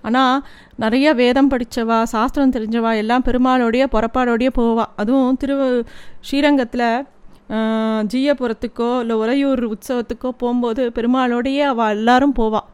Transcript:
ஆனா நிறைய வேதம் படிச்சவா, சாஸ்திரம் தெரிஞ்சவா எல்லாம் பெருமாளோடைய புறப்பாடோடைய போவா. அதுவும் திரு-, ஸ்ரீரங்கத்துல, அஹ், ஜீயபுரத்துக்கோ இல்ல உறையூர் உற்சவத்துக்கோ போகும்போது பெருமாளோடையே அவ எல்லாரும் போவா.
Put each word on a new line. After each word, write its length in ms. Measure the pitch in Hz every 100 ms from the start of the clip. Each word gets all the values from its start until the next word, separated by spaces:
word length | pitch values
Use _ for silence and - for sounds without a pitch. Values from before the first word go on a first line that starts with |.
ஆனா 420 | - 254 262 269 277 - - -
நிறைய 380 | 220 247 285
வேதம் 360 | 254 247 254 277
படிச்சவா, 540 | 262 240 - 226 226
சாஸ்திரம் 480 | 233 226 240 - 269
தெரிஞ்சவா 440 | 247 220 226 226 220
எல்லாம் 280 | 220 254 247
பெருமாளோடைய 600 | 247 254 254 233 233 269
புறப்பாடோடைய 580 | 220 226 254 247 233 254 254
போவா. 260 | 233 226 220 -
அதுவும் 420 | 214 269 254 262
திரு-, 420 | 269 277 262 247 226 - - - -
ஸ்ரீரங்கத்துல, 720 | 277 294 285 240 240 240 233 277 - - - -
அஹ், 540 | 220 220 220 220 220 214
ஜீயபுரத்துக்கோ 840 | 247 277 277 247 226 240 - 233 247
இல்ல 180 | 233 226
உறையூர் 500 | 220 277 277 262 240
உற்சவத்துக்கோ 600 | 214 - 247 240 240 254 247
போகும்போது 540 | 247 247 240 226 247 233
பெருமாளோடையே 680 | 233 262 254 240 247 269
அவ 280 | 285 233 220
எல்லாரும் 460 | 208 220 254 285 254
போவா. 240 | 220 214 -